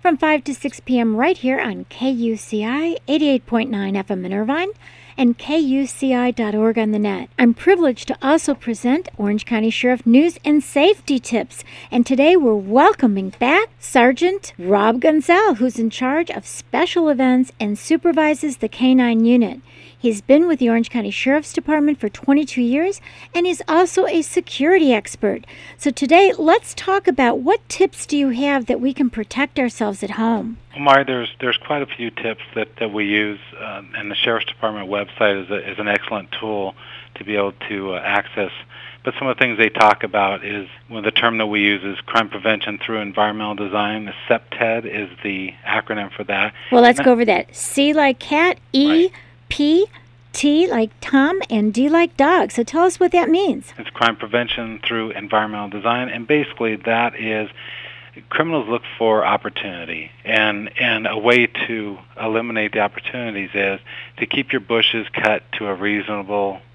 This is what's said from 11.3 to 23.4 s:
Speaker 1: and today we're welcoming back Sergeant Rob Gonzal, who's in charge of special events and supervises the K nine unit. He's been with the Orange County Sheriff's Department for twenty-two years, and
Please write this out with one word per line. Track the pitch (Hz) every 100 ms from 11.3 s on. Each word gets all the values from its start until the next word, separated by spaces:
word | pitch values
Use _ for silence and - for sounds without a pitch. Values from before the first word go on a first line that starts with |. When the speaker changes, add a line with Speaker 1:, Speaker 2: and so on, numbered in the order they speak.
| 233 165 - - - -
Speaker 1:
and | 247 240
today | 262 294 359
we're | 262
welcoming | 208 190 226 339 427 247 196 190 -
back | 247 330 453 _
Sergeant | - 262 240 254 349 392 - -
Rob | 180 202 214 233
Gonzal, | 311 311 269 349 427 233
who's | 247 233
in | 226
charge | - 254 294 339
of | - -
special | - - - 359 359 320
events | 262 262 254 262 -
and | 208 208
supervises | - 320 349 320 302 302 311 254
the | 220
K | - 254
nine | 254 247 226 233
unit. | 247 214 - - - - -
He's | 247 208
been | - 285 349
with | 302
the | 247
Orange | 226 233
County | 247 202
Sheriff's | - 254 294 294
Department | - - 302 294 294
for | 214
twenty-two | - - 277 285 -
years, | 240 269 359 403 - - -
and | 339